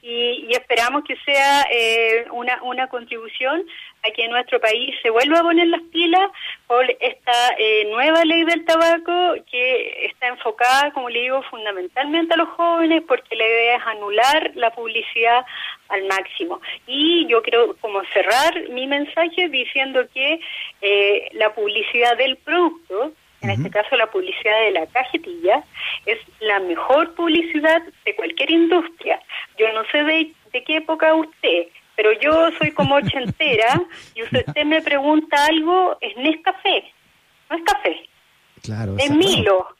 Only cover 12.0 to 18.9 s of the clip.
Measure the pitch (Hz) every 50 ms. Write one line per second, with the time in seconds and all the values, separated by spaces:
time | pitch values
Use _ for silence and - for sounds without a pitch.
12 | 277 294 302 339 330 330 339 330 330 320 - - 339 339 339 330 330 311 330 311
13 | 311 - 262 247 - _ 240 226 220 226 233 233 233 233 240 240 240 233 220 208
14 | 208 208 208 214 240 269 294 311 - - - - 240 226 233 240 233 226 220 233
15 | 208 - - 233 226 226 233 247 254 254 - - - - - - _ _ 202 196
16 | 196 196 196 190 190 - - - 175 170 180 - - - - - _ - 254 277
17 | 302 320 339 339 311 - 233 226 226 247 233 233 240 214 - _ - 220 202 196
18 | 185 - - 202 175 180 220 254 294 330 330 349 - - 247 254 262 269